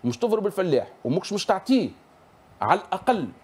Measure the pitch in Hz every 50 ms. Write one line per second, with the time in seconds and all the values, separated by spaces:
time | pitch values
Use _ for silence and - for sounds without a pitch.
0 | - 120 120 - 233 233 220 220 190 208 - 190 185 175 139 120 98 - - -
1 | - 123 139 185 - - 202 202 - - 202 185 - - 269 254 180 101 - -
2 | - _ - _ - _ _ _ - _ - - 95 110 165 208 - - - 190
3 | - - 247 202 135 95 82 -